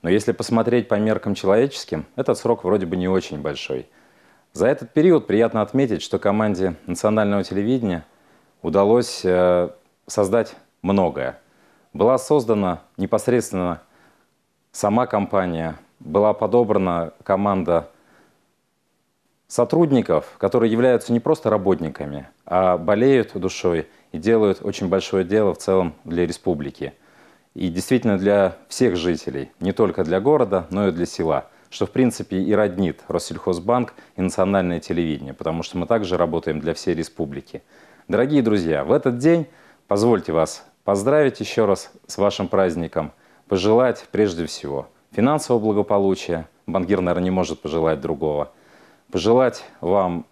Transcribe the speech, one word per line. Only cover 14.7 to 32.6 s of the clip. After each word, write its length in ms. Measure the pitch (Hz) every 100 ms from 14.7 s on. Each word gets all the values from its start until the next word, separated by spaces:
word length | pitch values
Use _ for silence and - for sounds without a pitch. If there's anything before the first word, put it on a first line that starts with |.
сама 380 | - 104 110 123
компания, 680 | 104 98 101 90 82 80 78 _ _
была 360 | - 101 107
подобрана 800 | 104 107 120 107 104 92 87 82 -
команда 680 | - 95 101 95 85 82 - _ _ _ _ _ _ _ _ _ _ _ _ _ _ _ _
сотрудников, 880 | - 120 160 160 135 - 78 - -
которые 320 | 98 123 113
являются 420 | 113 127 120 -
не 60 | 120
просто 320 | 117 156 117
работниками, 800 | 104 95 82 80 - 73 71 69 _ -
а 320 | 90 92 90
болеют 540 | 85 104 131 135 107
душой 540 | 101 90 - 90 82 - _ _
и 60 | 80
делают 420 | 95 113 104 95
очень 260 | 101 - 95
большое 360 | 95 - 95
дело 280 | 90 107 101
в 60 | 82
целом 360 | - 95 87 -
для 220 | - 87 85
республики. 680 | - - 78 71 - 69 _ _ _ - _ _
И 140 | - 92
действительно 480 | 85 - 127 120 98
для 380 | 98 101 92 - _
всех 260 | - 123
жителей, 560 | 87 87 80 - 67 65 _
не 140 | 92
только 320 | 98 104 85
для 160 | 80 92
города, 480 | 120 151 110 95 85
но 160 | 92 101
и 60 |
для 140 | 85 87
села – 400 | - 82 69 - _ _
что 160 | - 101
в 40 |
принципе 480 | - 127 - - 92
и 140 | 92
роднит 480 | 104